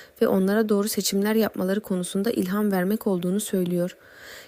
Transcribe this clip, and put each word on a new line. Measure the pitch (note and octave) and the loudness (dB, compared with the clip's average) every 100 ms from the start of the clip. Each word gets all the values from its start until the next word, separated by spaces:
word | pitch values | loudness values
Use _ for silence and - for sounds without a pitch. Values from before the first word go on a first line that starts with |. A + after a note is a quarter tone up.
| - - | -10 0
ve | A3+ | 2
onlara | G3 F#3+ G#3+ G#3+ | 4 4 2 2
doğru | G3+ G#3+ | 2 0
seçimler | - - G3 G#3 A3 | -2 -2 0 2 2
yapmaları | G#3 - F#3 G3+ | 0 0 -2 -2
konusunda | - F3+ F3+ G3 G3 | -2 -4 -2 -2 0
ilham | - F3+ G#3 G#3 | 0 0 0 2
vermek | F#3+ F#3 A3 G#3+ | 2 0 0 0
olduğunu | F3+ F3+ G3+ | 0 0 -2
söylüyor. | - F#3+ F3 F3 F3+ - - - - - | -2 -2 0 0 -2 -6 -20 -20 -20 -20